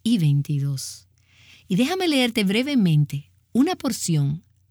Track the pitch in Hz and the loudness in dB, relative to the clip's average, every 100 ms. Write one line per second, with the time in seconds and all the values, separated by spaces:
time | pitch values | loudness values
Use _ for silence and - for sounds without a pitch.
0 | 226 233 156 143 139 143 139 135 - - | -2 2 2 2 0 -4 -4 -6 -10 -16
1 | _ _ _ _ - - - 185 262 381 | _ _ _ _ -20 -16 -4 0 0 0
2 | 349 277 247 226 196 208 262 269 180 151 | 0 2 0 0 0 0 0 2 4 2
3 | 143 143 - _ _ 226 311 359 269 - | 0 -4 -12 _ _ 0 0 0 -4 -4
4 | - 156 143 160 - _ _ | -2 0 0 -4 -12 _ _